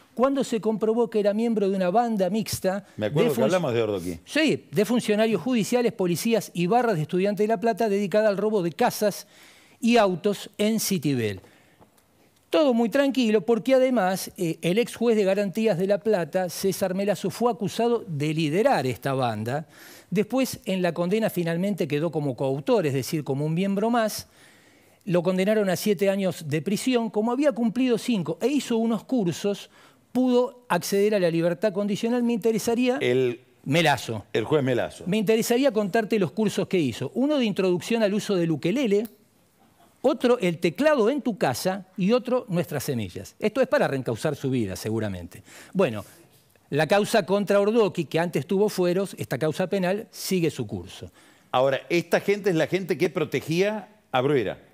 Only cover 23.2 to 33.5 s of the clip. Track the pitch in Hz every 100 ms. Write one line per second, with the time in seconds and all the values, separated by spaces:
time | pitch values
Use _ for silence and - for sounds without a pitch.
23.2 | 139 135 151 165 196 196 226 240 220 -
24.2 | - _ - - _ _ _ _ - 175
25.2 | 170 185 190 214 190 170 214 190 196 196
26.2 | 190 - 156 156 151 208 262 240 226 208
27.2 | 226 247 294 233 233 240 254 214 - 214
28.2 | 156 165 233 294 - 233 226 220 - 262
29.2 | 175 - 202 190 - - - _ _ 254
30.2 | 254 247 247 - - 175 - 202 208 208
31.2 | 170 165 170 170 220 185 208 202 226 247
32.2 | 233 233 226 226 - 233 254 254 123 127
33.2 | 123 117 _